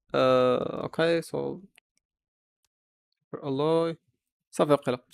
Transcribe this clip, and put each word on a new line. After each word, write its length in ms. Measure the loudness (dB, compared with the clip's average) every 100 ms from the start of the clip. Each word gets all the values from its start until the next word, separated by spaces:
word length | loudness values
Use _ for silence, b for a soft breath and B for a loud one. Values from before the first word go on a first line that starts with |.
| _
آه، 680 | 0 4 4 4 2 -2 -6
اوكي، 400 | -6 -2 0 0
سو 380 | -2 -6 -6 -8 -14 _ _ _ _ _ _ _ _ _ _ _ _ _ _ _ _
سوبر 180 | -12 -6
الوي. 600 | -2 0 0 0 -6 _ _ _ _ _
صافي 220 | -2 2
وقيلا. 320 | 2 2 -4 _